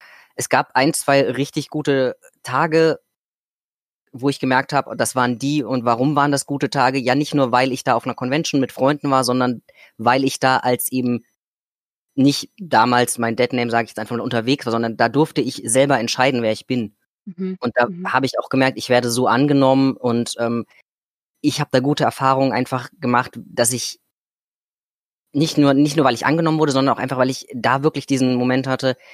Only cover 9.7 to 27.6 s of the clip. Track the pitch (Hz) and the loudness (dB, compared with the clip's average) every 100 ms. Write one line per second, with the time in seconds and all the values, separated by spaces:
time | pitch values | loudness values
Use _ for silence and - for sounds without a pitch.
9.7 | _ - _ 113 131 135 - 131 131 127 | _ -20 _ 0 2 0 0 0 2 0
10.7 | 123 - 131 123 120 - _ _ _ _ | -2 -2 -4 -2 -4 -6 _ _ _ _
11.7 | _ _ _ _ - 135 143 - _ 180 | _ _ _ _ 2 2 2 -6 _ -2
12.7 | 120 120 123 123 - 117 113 123 127 120 | 2 4 2 0 -2 -4 0 -2 0 -2
13.7 | 117 113 - 110 117 113 117 113 143 123 | -2 -2 -8 -8 -6 -4 -2 0 -2 0
14.7 | 113 117 110 120 139 156 - 123 - 117 | -2 -2 0 0 2 0 0 -4 -6 -2
15.7 | 120 139 131 117 - 131 127 113 110 - | 2 2 2 0 0 0 2 -2 -4 -4
16.7 | 127 107 - _ _ - 180 190 185 - | -4 -4 -10 _ _ -20 -10 -8 -6 -4
17.7 | - - 175 - 127 131 - - 135 131 | 0 0 -2 -4 -2 -2 -4 -4 0 0
18.7 | 110 - 123 120 117 123 117 143 139 135 | -2 0 0 0 0 2 2 4 4 4
19.7 | 135 135 - 123 117 120 - 120 120 107 | 4 2 0 -2 -2 -2 -4 -4 -4 -6
20.7 | _ _ _ _ _ _ _ 147 131 147 | _ _ _ _ _ _ _ -4 -2 0
21.7 | 131 131 147 127 - 135 135 135 113 127 | 0 0 0 0 0 0 2 2 0 -2
22.7 | 127 127 _ 123 123 123 - - - 120 | -4 -6 _ 0 0 0 -8 -12 -2 0
23.7 | 123 - - _ _ _ _ _ _ _ | 0 -6 -12 _ _ _ _ _ _ _
24.7 | _ _ _ _ _ _ 143 156 - 143 | _ _ _ _ _ _ -2 0 4 4
25.7 | 135 147 147 131 117 - 160 165 156 151 | 4 2 4 2 2 0 2 0 2 2
26.7 | 135 135 117 127 131 127 131 - 123 | 2 2 0 -2 0 0 -2 -10 -4